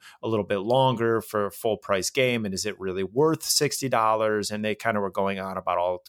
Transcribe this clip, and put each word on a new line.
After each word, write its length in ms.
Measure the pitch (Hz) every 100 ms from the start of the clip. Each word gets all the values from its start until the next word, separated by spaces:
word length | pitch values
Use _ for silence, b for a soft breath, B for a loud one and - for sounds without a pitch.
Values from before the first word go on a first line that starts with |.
| B B
a 40 | 113
little 160 | 110
bit 140 | 95 101
longer 640 | 101 131 131 113 117 113
for 240 | - 107 101
a 60 |
full 260 | - 117 101
price 320 | - 98 -
game, 360 | 139 127 120 104
and 80 |
is 120 | 95 104
it 140 | -
really 240 | 95 92
worth 400 | 92 113 156 156
sixty 440 | - - 143 - 131
dollars? 640 | 120 110 110 110 107 98
And 160 | 107 107
they 80 |
kinda 260 | 107 117 104
were 120 | 98
going 280 | 101 98 98
on 160 | 95 92
about 220 | 90 87
all 240 | 90 90